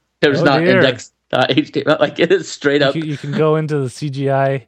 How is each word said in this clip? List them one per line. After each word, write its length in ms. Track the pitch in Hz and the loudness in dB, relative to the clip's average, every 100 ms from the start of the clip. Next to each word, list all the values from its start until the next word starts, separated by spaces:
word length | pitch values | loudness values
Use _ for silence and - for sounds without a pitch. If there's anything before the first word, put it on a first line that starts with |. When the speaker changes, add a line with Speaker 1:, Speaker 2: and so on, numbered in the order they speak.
| _ _ | _ _
Speaker 1:
there's 200 | 151 139 | 0 2
Speaker 2:
Oh, 40 | 147 | 2
Speaker 1:
not 140 | 139 | 2
Speaker 2:
dear. 180 | 175 190 | 2 4
Speaker 1:
index 340 | 139 123 - _ _ | 2 0 -10 _ _
dot 280 | 127 127 131 | 0 2 0
H 140 | 147 | -2
T 100 | 147 - | -2 -2
M 60 | |
L. 60 | - | 0
Like, 200 | 147 - | 0 0
it 120 | 170 | 0
is 180 | 185 156 | 0 -2
straight 320 | - 143 143 | -4 0 2
Speaker 2:
You 60 | 139 | 0
Speaker 1:
up. 60 | |
Speaker 2:
can, 120 | 160 156 | -2 -6
you 120 | 143 | -8
can 140 | 147 | -6
go 240 | 143 156 156 | 0 0 0
into 240 | 156 147 | -2 -4
the 100 | 131 | -4
C 200 | - 151 | -6 -8
G 200 | 135 139 | -4 -2
I. 360 | 135 135 135 | 0 0 -2